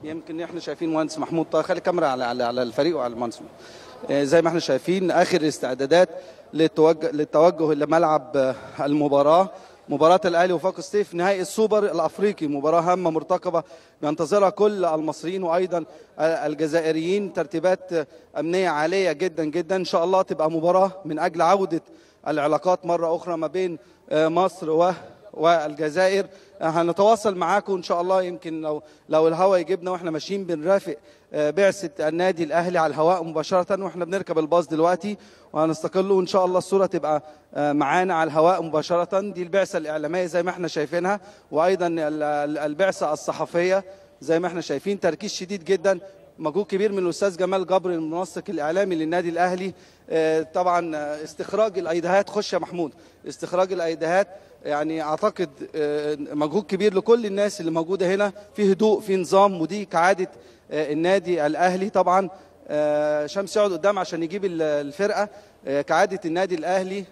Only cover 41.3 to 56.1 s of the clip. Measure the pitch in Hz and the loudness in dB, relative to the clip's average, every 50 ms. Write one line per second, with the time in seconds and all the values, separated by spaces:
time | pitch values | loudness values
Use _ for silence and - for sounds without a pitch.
41.3 | - - _ _ 147 147 165 180 190 180 180 170 165 165 156 151 156 151 151 147 | -20 -20 _ _ 0 2 2 2 2 2 0 -2 -2 -2 -2 -4 -2 -2 -2 -2
42.3 | 147 147 147 147 151 151 151 151 151 147 190 190 185 - 185 151 151 151 - - | -2 -2 -2 -4 -4 -4 -4 -6 -2 0 0 0 0 -2 -2 -2 -2 -4 -4 -6
43.3 | 147 - 160 - - 170 175 185 185 196 190 - - - - _ _ _ - 135 | -4 -4 -6 -2 -2 0 2 2 0 0 -2 -6 -20 -20 -20 _ _ _ -2 0
44.3 | 160 165 180 175 180 175 156 - 147 139 - 190 202 190 - 175 156 - 208 202 | 0 0 0 -2 -4 -6 -6 -4 -6 -4 -2 -4 -4 0 0 -2 -2 -2 -8 -10
45.3 | - - 185 175 208 196 160 151 196 185 165 196 190 180 196 - - - - - | -8 -10 -8 -8 -8 -8 -2 0 -2 2 2 0 0 0 -4 -16 -20 -20 -20 -20
46.3 | _ - 156 156 147 185 208 - 196 190 202 214 202 196 180 175 160 - 196 202 | _ -6 -6 -2 -2 -2 -2 -2 -2 0 0 0 0 0 -2 -2 -2 0 -2 -2
47.3 | 180 165 185 180 190 190 185 160 185 190 170 185 175 165 160 156 160 175 185 180 | 0 0 -2 -2 0 -2 0 0 0 0 0 0 -4 -4 -4 -4 -4 -6 -6 -6
48.3 | - 185 - - - 160 143 151 165 190 202 196 180 160 156 156 170 180 180 175 | -8 -12 -10 -8 -6 -4 -4 -2 0 0 0 0 0 -2 -2 0 0 -2 -2 -2
49.3 | 165 165 175 185 180 185 190 190 170 - - - _ _ _ - 160 160 160 160 | 0 0 0 0 0 -2 -6 -8 -8 -12 -20 -20 _ _ _ -2 0 0 2 2
50.3 | 160 160 156 160 - 185 180 180 175 175 170 165 156 151 147 147 151 151 156 151 | 2 0 -2 -2 -2 0 0 2 2 0 0 -2 -6 -6 -6 -8 -8 -10 -12 -14
51.3 | - - 180 - - 196 220 220 180 190 180 160 165 175 160 170 185 196 202 - | -10 -12 -10 -4 0 0 0 0 0 -4 -4 -2 -2 -2 0 2 2 2 2 0
52.3 | - 208 202 - - 180 160 - 175 175 170 139 - - - - _ _ - - | -4 -6 -4 -2 -4 -4 -4 -4 -6 -6 -6 -6 -6 -14 -20 -20 _ _ -14 -14
53.3 | 139 - - 151 180 180 185 185 190 175 170 165 165 151 165 160 175 190 202 202 | -12 -10 -10 -4 0 0 0 0 0 -4 -2 -4 -4 -2 -2 0 2 2 0 0
54.3 | - - - - - _ - - 147 147 151 156 160 160 156 151 156 156 - 214 | -6 -20 -20 -20 -20 _ -6 -4 -4 -2 -2 -4 -4 -6 -4 -4 -4 0 0 -2
55.3 | - - 180 151 - - 147 - - 160 151 147 147 151 147 151 | 0 -2 -6 -6 -6 -16 -16 -10 -4 -2 -2 -2 -2 -2 -2 -4